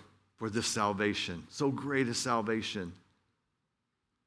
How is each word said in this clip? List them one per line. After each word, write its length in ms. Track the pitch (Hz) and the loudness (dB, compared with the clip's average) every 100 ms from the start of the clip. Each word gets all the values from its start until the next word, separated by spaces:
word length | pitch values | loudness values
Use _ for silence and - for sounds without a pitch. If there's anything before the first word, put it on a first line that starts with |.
| - _ _ _ | -14 _ _ _
for 140 | 110 | -4
this 180 | 107 107 | 0 0
salvation, 800 | - 104 98 104 95 - 85 - | 2 2 4 2 2 -2 -6 -10
so 220 | - 143 | -2 0
great 380 | 123 139 135 123 | 0 0 2 2
a 40 | |
salvation. 800 | 117 131 117 110 110 101 104 90 90 _ _ _ _ _ _ _ _ _ _ _ _ | 0 0 0 2 0 -2 -4 -6 -10 _ _ _ _ _ _ _ _ _ _ _ _